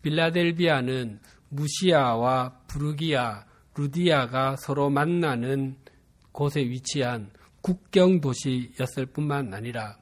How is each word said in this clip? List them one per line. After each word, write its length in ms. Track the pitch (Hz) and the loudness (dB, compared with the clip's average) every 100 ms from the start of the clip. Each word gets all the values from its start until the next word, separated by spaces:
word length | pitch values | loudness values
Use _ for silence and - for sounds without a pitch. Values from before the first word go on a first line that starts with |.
빌라델비아는 1160 | 151 151 165 175 170 170 170 143 123 131 117 101 - - _ | -2 0 2 2 0 2 2 2 0 -4 -6 -10 -20 -20 _
무시아와 1120 | 143 151 - 185 156 123 113 120 131 127 - - | -6 -4 0 4 4 4 2 2 2 -2 -8 -12
부르기아, 800 | 143 147 147 160 139 120 104 - _ _ | -6 -4 -2 0 0 0 -6 -16 _ _
루디아가 800 | - 143 151 175 147 123 131 135 135 | -6 -4 0 4 4 2 0 0 -2
서로 340 | - 143 143 | -4 0 2
만나는 880 | 143 156 175 160 123 123 139 135 135 - _ _ _ _ | 2 2 2 0 0 -2 -2 -2 -8 -20 _ _ _ _
곳에 280 | - 143 147 | -4 -2 0
위치한 720 | 127 127 - 147 123 120 101 - - _ | -2 -4 -6 -2 -2 -4 -10 -18 -20 _
국경 580 | - 180 _ 190 185 185 | -4 -4 _ 4 6 4
도시였을 880 | 143 123 143 127 123 - 131 - 131 | 2 -2 -2 -4 -4 -6 -6 -4 -6
뿐만 480 | - 151 143 127 | -4 -2 -2 -4
아니라 420 | 95 113 120 107 104 | -8 -8 -8 -10 -14